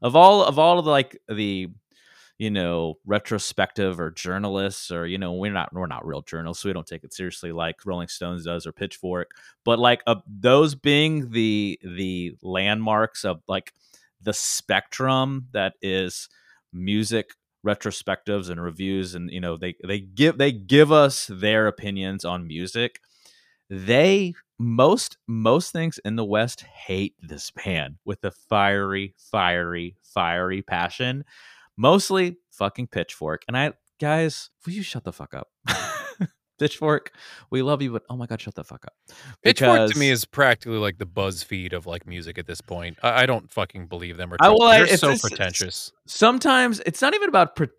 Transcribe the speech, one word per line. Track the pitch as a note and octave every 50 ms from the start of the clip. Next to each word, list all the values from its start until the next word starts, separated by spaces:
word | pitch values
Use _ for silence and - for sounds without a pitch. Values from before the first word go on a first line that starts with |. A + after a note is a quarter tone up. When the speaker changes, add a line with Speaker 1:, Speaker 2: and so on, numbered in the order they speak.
Speaker 1:
of | B2 B2 B2+
all, | D#3+ F3+ G3 G3+ G3+
of | - - C#3 D3
all | D#3+ E3+ F3 F3
of | D#3
the, | D#3
like, | D3 C#3 C3 - - - _ -
the, | A2 G#2 G#2+ G2+ G2 F#2+ F#2 F2 G#2 G#2 _ _ _ _ _ _ _ _ _ _ _ -
you | A2 A2
know, | G#2 F#2+ F2 F2 E2+ E2 E2 D#2+ D#2 - _
retrospective | G2 G#2 G#2 - - A2 G2+ - - - - F#2+ - _ A2 G2 F#2+ F2+ E2+
or | E2+ E2
journalists | F2 - - F2+ F#2 G2 G#2 G2+ G2 F#2+ G2 G2 F#2+ - - -
or, | F2 E2+ E2+
you | F2 F#2
know, | F#2+ F#2+ F2 F2+
we're | F2+ F#2+ G#2
not, | G2+ F#2 - -
we're | - F#2 F2+
not | D#2+ C2 - -
real | D#2+ C#2+ D2+
journalists, | - - E2 E2 E2 E2 F2 - -
so | G2+
we |
don't | F2+ E2+ D#2+ -
take | F2 D#2+ D2
it | - -
seriously | - F#2 F2 - - - E2+
like | E2 E2+ E2 E2 E2 - -
Rolling | G2+ F2+ F2 E2+ -
Stones | - - F2 F2 F2+ F2 D#2+
does | F2 F2 E2+ -
or | D#2+
Pitchfork. | - - G2+ F#2 - - - F2+ F2+ F2 E2+ - - - - - _ _ _
But, | A#2 A#2 A#2
like, | A#2+ B2 A#2+ - - A#2+
uh, | A#2 F#2 -
those | - G#2 G2 G#2 B2 C3 C#3+ D#3+ D3+ C#3+
being | C3+ - C#3+ C#3+ D3 D#3 D#3 D#3 D3+ C3 A#2
the, | A2+ A#2 A2+ A2 G#2 G#2 G#2 G2+ E2 - -
the | F2+ F2 F#2 G2 F#2 F#2 F2+ F2+ E2+ - -
landmarks | - F#2 F#2 F#2+ G2 G2+ G#2+ A2 A2 A2 G#2+ G#2+ A2 A2 - - -
of, | G2 F2 D#2+ _
like, | - F#2+ G2 - - _ _ _ _ _ _ _ _ _ _
the | F2+ G#2+
spectrum | G#2 - - - - - - - G2 G2 - - - - C3 C3 C3 C3 C3 C#3 C#3 C3+ B2+ B2+
that | - G#2 F#2+ F#2+ - _
is | - G2 F#2 F#2+ F#2 F2+ - - - - _ _ _ _ _ _ _ _
music | - F2+ F#2 G2 G#2 G#2+ A2 G2+ A2+ A2 - - - _ _ _ _ _ -
retrospectives | G#2 G2+ - - G#2+ - - - G2+ F#2 - _ G#2 G2+ G2+ F2+ F2
and | F2 E2+
reviews, | F2 F2 D#2 E2+ F#2+ F#2+ F#2+ F#2+ F#2 F2+ F2+
and, | F2 F2 F2
you | E2 F2+
know, | F2+ F2 E2
they, | E2 F2+ F2+ E2+ - -
they | F#2 G2+ G#2
give, | G2 F#2+ F#2+ A#2+ C#3+ E3 D#3+
they | B2 C#3 C#3+
give | A#2+ G#2 F#2+ F#2 C3+ D3 D3+ D3
us | D#3 D3+ C#3+ C#3 C3 - -
their | - G2 F#2 G2+ G#2+ A2 A2 G#2+ G#2
opinions | - - - G2+ G2 G2 F#2+ F#2+ G2 G2 -
on | F2 F2+ F2+ E2+ E2
music. | D2+ E2 F2+ F#2 - A#2 A#2+ A#2+ - - _ _ _ _ _ _ _ _ _ _ _ _ _ _
They, | G2 F#2+ F#2 G#2 A#2+ C#3 E3 F#3+ G3 G3+ F#3+ F3 E3+ - _ _ _ -
most, | A#2+ A#2 A#2 A#2+ C3 D#3 G#3+ B3+ - - - _ _ -
most | A2+ A2+ A2 A2+ B2+ E3+ F3 -
things | - E3 E3 E3 - - -
in | G#2 A2
the | A#2 A2
West | G2+ G#2 G#2+ A2+ B2 - -
hate | - - _ - - - F#2+ F#2+ G2+ - - _
this | F2 D#2+ D2+ D2 - -
band | - - - G2 F2+ D#2 C#2+ C#2 D#2 - _
with | G#2 G2 - -
a | F#2+
fiery, | - _ _ _ A2 G2+ G2+ G2 G2+ G2+ G2 G2 G2 G2 G2 F#2+ -
fiery, | _ _ _ - G#2 F#2 F2 F2 F2 F2 E2+ F2 F2 E2+ F2 F#2 _
fiery | _ _ _ G2 F2 E2+ E2+ F2+ F#2 F#2 F#2+ G2
passion. | - - F#2+ F2 F2 F2 - - B2+ B2 C3 C#3 C#3+ - - - - - - _ _ _ _ G#2
Mostly | A#2 C#3+ F3+ G3 - - F#3+ F#3+ F3+ F3 F3 - _ _
fucking | _ - G2+ G2+ - - B2 -
Pitchfork. | - F2+ E2 - - - D#2+ D#2 D#2 - - -
And | A#2+
I, | B2+ C#3+ D#3 - - _ _ _ _
guys, | D3 D3 D#3 E3 E3 D#3 - - - - _ _ _
will | F3 F#3
you | G#3
shut | F3+ - - B2 -
the | F2+
fuck | - - C#2+ -
up? | - C2+ - - _ _ _
<laughs> | - - - E5+ E5 D#5 D5 C#5 C#5+ B4 - F#3 - - _ _ _ _ _
Pitchfork, | C#3+ D3 - - D#3 D3+ D3+ D3 - - - - - - - - - _
we | B2+ C3
love | B2+ C#3+ D3 C#3
you, | C#3+ B2+
but | A#2 G#2+ - -
oh | B2
my | B2+ A#2
God, | - A2+ -
shut | - G#2+ -
the | -
fuck | - - C2 - -
up. | - - _ _ - - - - C#3 - _
Speaker 2:
Pitchfork | - A3 - - C#3 B2 A#2+ A2+ A2 G#2+
to | - D3
me | C#3+ C3+
Speaker 1:
Because | B2+ A2+
Speaker 2:
is | -
practically | - - C#3+ C#3 B2+ A#2 - - A#2 A2+
like | G#2+ G#2 G2+ F2+ F#2
the | G2+
BuzzFeed | F2+ F2+ G2+ G2 G2 F#2 E2+ - - G#2 F#2 F2+ F2+
of, | F2+ F2 E2
like, | F2 E2+ F2 -
music | F2+ F2 F2 D#2+ E2 E2+
at | F2+ E2
this | - E2+ -
point. | - - F2+ F2 E2+ F2 E2+ -
I, | - A#2+ A#2 B2+
I | B2+
don't | B2+ B2 G#2+ - -
fucking | - A2+ F#2+ - - F#2+ F2
believe | E2+ F2+ F2 F2 F2 E2+ E2+
them | F2+ F2+
or | F2 -
Speaker 1:
I, | D#3+ G3
Speaker 2:
trust | G#3+ A3+
Speaker 1:
well, | A#3 A#3
Speaker 2:
them. | A3
Speaker 1:
I, | A3 -
Speaker 2:
They're | -
Speaker 1:
it's, | F#3+ D#3+
Speaker 2:
so | D3+ C#3+
Speaker 1:
it's, | C3 A2 -
it's | G#2 G2+
Speaker 2:
pretentious. | - G2 F2+ F#2 - F#2+ F2+ - - - - - _ _
Speaker 1:
sometimes | - - - G#3+ A#3 B3 C4 - D4 C4 B3+ B3+ A#3+ A3 G3+
it's | - E3+ - -
not | C4 C#4+ G#4
even | G#4 G4+ F#4
about | C4+ F#3 E3+ D3 -
pre-, | - D#3 - -